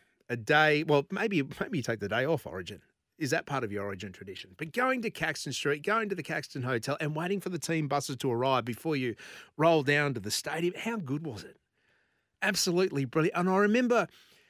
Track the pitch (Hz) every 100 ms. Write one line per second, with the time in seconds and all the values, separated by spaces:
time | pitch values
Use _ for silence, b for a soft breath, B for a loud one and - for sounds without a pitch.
0 | b b - 123 107 151 156 151 156 147
1 | 139 190 214 175 135 - 202 170 120 110
2 | 101 110 139 156 - 92 87 98 _ _
3 | _ - 139 156 - 135 113 101 101 98
4 | 101 90 98 92 - 90 156 233 262 262
5 | 151 - 160 147 147 127 143 147 196 220
6 | 208 180 - 160 - 139 123 120 143 151
7 | 151 156 175 196 190 170 - 165 147 143
8 | - 131 135 117 135 131 117 110 160 143
9 | 127 104 B B B - 160 160 139 147
10 | 143 117 101 - 147 160 175 - 226 226
11 | 135 147 160 101 - - _ _ _ _
12 | _ _ _ - 202 190 - 175 190 143
13 | 131 160 160 175 180 190 208 233 240 233
14 | 165 b b b b